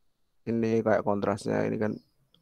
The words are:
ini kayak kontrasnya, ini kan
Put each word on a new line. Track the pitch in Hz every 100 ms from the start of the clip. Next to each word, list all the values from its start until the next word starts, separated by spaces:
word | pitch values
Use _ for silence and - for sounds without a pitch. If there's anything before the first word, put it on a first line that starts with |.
| _ _ _ _ -
ini | 117 113 113
kayak | 110 104 -
kontrasnya, | 101 101 104 110 104
ini | 107 110
kan | 107 110 _ _ _ _